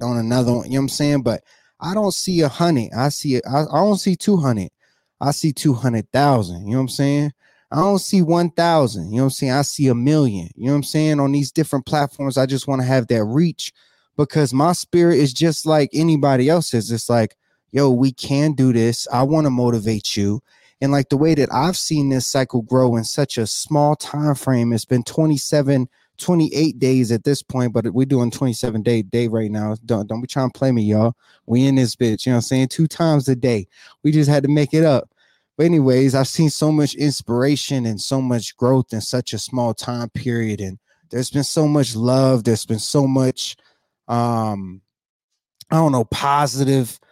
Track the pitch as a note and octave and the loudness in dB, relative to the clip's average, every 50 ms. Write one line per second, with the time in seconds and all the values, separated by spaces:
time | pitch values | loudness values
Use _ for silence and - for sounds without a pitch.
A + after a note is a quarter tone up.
0 | A#2 A#2+ B2 A#2+ A2+ A2+ A#2+ B2+ B2 A#2 A#2+ A#2+ F#2+ - B2+ C3+ C3+ C3 - - | -4 -2 -2 -2 -2 0 0 2 2 2 0 -2 -2 -4 -2 -2 -2 -2 -2 -2
1 | D3 D3 D3 C#3 B2 A#2+ A2 - - _ _ _ _ _ _ - - D#3+ F#3+ A3 | 0 0 0 0 0 0 -2 -4 -6 _ _ _ _ _ _ -12 -8 -6 -4 -2
2 | G#3+ G3 F3 - - - F#3 E3+ D#3+ C#3 A#2+ - E3+ F3 E3 B2+ A2 - - A2 | -2 -2 -2 -4 -4 -2 0 0 0 0 0 0 0 2 2 0 -2 -2 -4 -2
3 | B2+ D3 C#3+ - - D3 C3 A#2+ - - C3 C#3+ D#3 - - D3 F#3 G#3+ G#3 F#3+ | -2 -2 -2 -4 -4 -2 -2 -2 -2 -2 -2 -2 -2 0 0 2 2 2 2 0
4 | - G3 F3+ - - - G#3 F3+ D3 C3+ A#2+ G#2+ F2+ D#2 - _ _ _ _ _ | 0 -2 -2 0 0 0 2 2 2 0 0 -2 -4 -8 -12 _ _ _ _ _
5 | _ _ _ - B2+ C#3 C#3+ - - D#3+ C3+ - - D#3 C3 A2+ C3+ B2+ A#2 A2 | _ _ _ -4 -4 -2 -2 0 -2 -2 -2 0 0 0 0 0 0 -2 -2 -2
6 | G2+ - - B2 C#3+ C#3+ C3+ A#2+ G#2 F2 F2 E2+ G2+ G2+ A2+ C3 C3 B2 - - | -2 -2 0 2 4 4 4 2 0 -2 -6 -10 -6 -4 -2 -2 -2 -2 -2 -2
7 | C#3 C#3+ C#3+ D3 D3 D3 - _ _ _ _ _ _ _ - D3 E3 G3 G3+ F#3 | 0 0 0 0 -2 -4 -6 _ _ _ _ _ _ _ -2 0 0 2 0 0
8 | - - - G3 F3 D#3 E3+ E3+ F3 E3+ - - E3+ E3+ E3 D#3+ C#3 A#2 A2 G2+ | 0 0 2 2 2 2 2 2 0 0 0 0 2 2 4 4 2 2 0 -4
9 | D#2+ F#2 G#2+ A#2+ C3+ C3+ - - C#3+ C3+ B2+ C#3 C#3 - - - D3 C3 A#2+ A#2+ | -8 -4 -2 0 0 0 0 -2 -2 0 0 0 0 -2 -2 0 0 2 2 2
10 | A#2+ C#3 D3+ D#3 D3 B2+ G2+ F#2+ E2 E2 - - G#2 B2+ C#3+ D3 C3+ - - D#3 | 2 2 2 2 2 0 0 -4 -8 -12 -10 -6 -4 -2 -2 -2 -2 -2 -2 0
11 | D#3 D#3 D3+ D3 C#3 C#3 C#3 C#3+ C#3+ - - - D#3 - - C3+ B2 - - D3 | 0 0 2 0 0 0 0 0 -2 -2 -2 -2 -2 -2 -2 -4 -4 -2 -2 -2
12 | D3 C#3 - - C#3 C#3 B2+ C#3 C3 C3 C#3 C3 - C#3+ C#3 C3 B2+ B2+ C3 C3 | -2 -2 -4 -6 -8 -4 0 0 0 0 -2 -4 -2 -2 -4 -2 0 0 0 0
13 | A2+ - B2 A2+ G#2+ G#2 A#2 D3 F3 E3+ D3 - - - - _ _ _ _ _ | 2 0 0 0 0 0 2 2 2 2 0 -4 -10 -14 -14 _ _ _ _ _
14 | _ _ _ - D3 - - D#3+ D3 B2 B2 C3+ D3 E3+ F3+ - - - - F3 | _ _ _ -2 -2 0 0 0 0 2 2 2 2 2 2 0 -2 0 2 4
15 | E3+ E3+ E3+ B2+ D3+ C3+ B2 - D#3+ E3+ D#3 - - D#3 D#3 D3+ C#3+ - - C#3+ | 4 4 4 4 2 2 0 0 0 0 0 0 0 2 2 2 2 0 0 0
16 | D#3+ E3 D#3+ D3 C#3 C#3+ C3+ B2+ B2+ C#3+ E3 F3+ D#3+ - - A#2 G#2 F#2+ A#2 A2+ | 2 2 2 2 2 2 2 2 4 2 2 2 0 0 -2 -4 -2 -2 -4 -4
17 | - - A#2+ A#2 A2 G#2+ - _ _ _ _ _ _ _ - C3 C#3+ C#3 B2+ A#2+ | -2 0 0 2 0 0 -4 _ _ _ _ _ _ _ -2 2 2 2 4 2
18 | C3+ C3+ B2 - - - C#3 C#3 D3 D#3 D3 C3 C3+ C3 A#2+ A#2 A2+ A#2 A#2 - | 2 0 0 -4 -4 -2 0 0 0 0 2 2 2 2 4 2 2 0 0 -2
19 | - - - B2 C3+ C#3 D#3 D#3+ D3+ C#3+ B2+ B2 B2 A#2+ A#2 A2+ G2+ A2+ A2 G#2+ | -6 -4 0 0 2 2 2 2 2 0 0 0 0 0 0 0 0 -2 -2 -4
20 | - - - G#2 G2+ G2+ G#2 A2 - _ _ _ _ _ _ _ C3+ C#3 C#3+ C#3+ | -4 -6 -4 -2 -2 -2 -2 -4 -6 _ _ _ _ _ _ _ 0 0 2 0
21 | C3+ - D3 C3+ D3+ E3 E3 D#3 C3 - - A#2+ C#3 F3 F#3 - - - E3 D3+ | 0 0 0 2 2 2 2 2 2 0 0 0 0 0 -2 -4 -4 -2 -2 0
22 | C#3 C#3 C3+ B2+ A#2+ - - C#3 C3 - - B2+ A2 - B2+ C3 C3 B2 A#2 A#2 | 0 0 0 -2 -2 -2 -2 -2 -2 -2 -2 -4 -2 0 2 2 4 4 2 0
23 | A2 - - - D3 - - - A2+ G#2 - - - - D#3 D3 D3 D3 D3+ - | -2 -4 -4 -4 -4 -2 -2 -4 -4 -4 -4 -8 -6 -2 0 2 2 2 0 -2
24 | - - - D3 D3+ D3+ C#3+ B2+ - C3+ C3 A#2+ A#2+ A#2 A#2 A2 - - C3 B2 | -4 -8 -6 -2 -2 -2 -2 -2 -2 0 0 0 0 0 0 -2 -2 -2 -2 -2
25 | A#2 - - - D#3+ D#3 D3+ C3+ - - - D3 C#3 C3+ C#3+ C3+ B2 - _ _ | -2 -2 -2 0 0 2 0 0 -2 0 0 0 2 2 2 0 0 -4 _ _
26 | _ _ _ - - - F3+ E3+ D#3 - - C3 D#3+ D#3+ - A#2+ B2+ B2+ C3 C3 | _ _ _ -8 -2 0 2 2 2 0 0 0 0 0 0 0 0 2 2 2
27 | B2 G#2+ A#2 A2 - C#3+ C#3+ - - - - C3 B2 A#2+ G#2+ A#2+ A2 A2+ F2 B2 | 2 2 0 0 0 0 -2 -2 -4 -6 -4 -4 -2 -2 -2 -2 -2 -2 0 0
28 | C3 C3 C#3 B2+ A#2+ A#2 A2+ - C#3 C3 A2+ - - B2 A2 A2+ G2+ A#2+ A#2 A2+ | 0 2 2 0 0 0 -2 -2 -2 -4 -2 -4 -4 -4 -4 -2 -2 0 0 0
29 | G#2 F#2+ - A#2 A#2+ A2+ A2 A2+ A2 G#2 G#2+ G#2+ G#2 G#2+ - A2 A#2 A2+ A#2+ G#2+ | -2 -2 -2 -2 -2 -2 -2 -2 -4 -4 -4 -4 -4 -4 -6 -6 -4 -4 -4 -4
30 | G#2 G#2 C3 A#2+ B2 - - C#3+ C3 A#2+ - - C#3 C3+ B2+ A#2 G#2+ G#2 G#2+ G#2+ | -4 -6 -8 -8 -8 -6 -4 -2 -2 -2 -2 -2 0 0 2 2 2 2 2 4
31 | A2 A#2 A#2 - _ _ _ _ _ - A2+ B2 C3 C#3 C3+ C3 B2+ A2+ - - | 2 2 0 -4 _ _ _ _ _ -2 0 2 2 4 4 2 2 0 0 0
32 | B2+ A2+ A2 G2 - B2+ B2+ A#2+ A2+ - C#3 C3 C3 B2+ - - E3 D3+ - - | 0 0 0 0 0 0 0 0 0 0 0 0 0 0 0 0 -2 -2 0 0
33 | E3+ E3 D#3 C#3+ B2+ C3+ C3 B2 A#2 C3 A#2+ G#2+ F#2 - _ _ - - - _ | 0 2 2 2 2 0 0 0 0 0 0 -2 -4 -8 _ _ -20 -20 -12 _
34 | - D3 D3+ D#3 D3+ C#3 D3 C#3+ C3+ C3+ D3 D3+ D3 C3 - D#3 E3 D#3+ D3 D3+ | 0 2 2 4 4 4 2 2 2 2 2 2 2 2 2 2 4 4 4 2
35 | - - _ _ _ _ _ _ _ _ _ - D3+ E3+ F3 D#3 C3+ C3 B2+ B2+ | 0 -4 _ _ _ _ _ _ _ _ _ 0 2 2 4 4 4 4 4 4
36 | C3+ C3+ B2 C3+ C3 - - - E3 D3+ - - D#3 D3+ D#3 D3+ D3 C#3 - - | 4 4 2 2 0 0 0 2 2 2 2 0 0 0 2 2 0 0 -2 -2
37 | C#3+ D3 C3 - - - A#2 A#2+ B2+ C#3+ D3 C3 - - C#3+ C3 A#2+ A2+ A2 G2 | -2 -2 -2 -4 -4 -4 -2 0 0 0 0 -2 -2 -4 -4 -4 -2 -4 -4 -6
38 | - - C3+ C3+ C3 B2+ B2 A#2 G#2 - - _ B2+ B2 C3+ C3 B2+ - - A2 | -6 -4 -4 -2 -2 -2 -2 -4 -4 -8 -6 _ 0 2 2 2 0 -2 -4 -8
39 | - - - B2 A#2+ - - G#2+ - - - B2+ A#2+ A#2 A2 - - - B2 A#2+ | -6 -4 -6 -6 -6 -6 -8 -8 -8 -6 -4 -4 -2 -2 -4 -6 -8 -8 -6 -6
40 | A#2+ A2+ - - - B2 A#2+ A#2 A2+ A2 G#2 G2+ G2+ F#2+ F#2 - _ _ _ _ | -8 -8 -8 -8 -6 -4 -4 -2 -2 -4 -4 -6 -6 -8 -10 -12 _ _ _ _
41 | _ _ - A#2+ B2+ - - C#3+ C#3 - - E3 D#3 D3 D3 D3+ C#3 A#2+ A#2 A2 | _ _ -8 -6 -6 -4 -2 -4 -2 -2 0 0 2 2 2 2 0 0 -2 -2
42 | A#2 B2 B2+ C3 C3+ C3 C3 A#2+ G#2 A#2+ A2+ G#2 - - A2+ G#2+ - - - D3 | 0 2 2 4 4 4 2 2 2 0 0 0 -2 -4 -6 -6 -4 -2 0 0
43 | C#3 C3+ C3 C3+ C3 B2+ - - - - - - _ _ _ _ _ _ _ _ | 2 2 2 0 0 0 -2 -4 -8 -12 -12 -14 _ _ _ _ _ _ _ _
44 | _ - A#2 A#2+ A#2+ A#2+ A#2 A2+ A2 A2 G#2 G2 F#2+ F#2 F#2 F#2+ _ _ _ _ | _ -4 -2 -2 0 0 -2 -2 -2 -4 -4 -6 -8 -12 -14 -18 _ _ _ _
45 | _ _ _ _ _ _ _ _ _ _ _ - - - D#3 D#3+ E3 D3+ C3+ B2+ | _ _ _ _ _ _ _ _ _ _ _ -20 -6 -2 0 2 2 2 2 0
46 | A2+ - - - - C#3 C#3 C#3+ D3 C3+ A#2 C3 C#3 C3 C3+ C3+ B2 A2+ - - | 0 -2 -4 -4 -2 0 0 2 0 0 -2 -2 0 2 2 0 0 -2 -6 -14
47 | _ _ | _ _